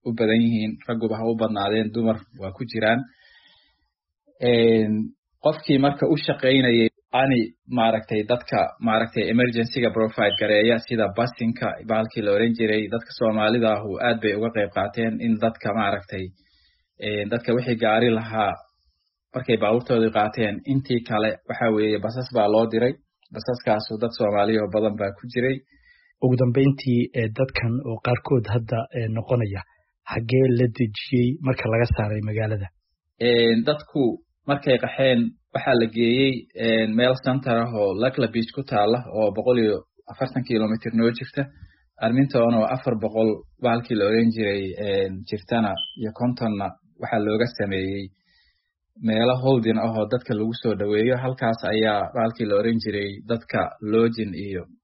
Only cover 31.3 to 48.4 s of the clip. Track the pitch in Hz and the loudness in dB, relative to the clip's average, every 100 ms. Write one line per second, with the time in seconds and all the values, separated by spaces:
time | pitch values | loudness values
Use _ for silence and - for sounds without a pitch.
31.3 | 139 139 127 110 113 120 - 104 107 107 | 0 -2 -2 0 0 0 0 -2 -4 -4
32.3 | 107 107 107 98 _ _ _ _ _ 120 | -4 -4 -4 -8 _ _ _ _ _ 2
33.3 | 120 117 113 113 147 - 151 123 - _ | 4 4 2 0 -2 -4 0 0 -2 _
34.3 | _ - 143 - 123 - - 135 123 117 | _ -4 -2 2 2 0 0 2 4 0
35.3 | - _ - - 123 110 110 117 127 135 | -4 _ -6 0 2 2 2 2 4 2
36.3 | 127 - - 113 113 110 110 123 127 135 | 0 -8 -4 0 2 2 2 2 2 0
37.3 | 135 135 117 117 113 101 95 127 131 117 | -2 0 0 0 0 0 0 -2 0 -2
38.3 | 113 113 - 131 110 104 120 120 107 107 | 0 -4 -6 -4 0 2 0 -2 -2 0
39.3 | 101 117 123 110 80 - _ - - 131 | 0 2 4 4 0 -6 _ -20 -8 -4
40.3 | - 131 117 107 113 117 113 117 113 135 | -4 -2 0 0 -2 -2 2 2 0 -8
41.3 | - 139 - - _ _ _ 113 123 135 | -6 -6 -8 -20 _ _ _ 0 2 2
42.3 | 127 117 117 110 131 - 113 107 110 110 | 4 4 4 2 -2 -2 -2 -2 0 0
43.3 | 101 - _ 123 117 120 113 101 113 117 | 0 -8 _ -2 -2 -2 0 2 4 2
44.3 | 110 104 101 95 95 104 98 95 95 - | 2 -2 -2 -4 -6 -2 0 -2 -4 -8
45.3 | 104 - 117 107 92 - - 110 - 123 | -10 -4 -2 0 -2 -8 -8 -10 -4 -4
46.3 | 123 113 101 98 - _ _ 113 110 104 | -2 -4 -4 -6 -10 _ _ -4 -2 0
47.3 | 110 120 - 101 98 95 98 98 _ _ | 0 -2 -2 -4 -2 -4 -6 -10 _ _
48.3 | _ | _